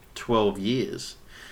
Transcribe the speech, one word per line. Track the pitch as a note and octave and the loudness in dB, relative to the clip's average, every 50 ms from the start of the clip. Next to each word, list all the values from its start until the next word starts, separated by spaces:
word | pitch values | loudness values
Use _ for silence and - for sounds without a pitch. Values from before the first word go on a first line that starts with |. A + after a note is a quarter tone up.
| - - - | -20 -18 -16
twelve | - - - A#2+ A2 G#2+ G2+ F#2+ G2 | -12 -2 2 4 4 4 4 2 2
years. | F#2+ G#2+ B2 C3 G#2+ E2 - - - - - - - - - - - - | 0 0 2 2 0 -2 -4 -8 -8 -10 -12 -16 -20 -20 -20 -20 -18 -18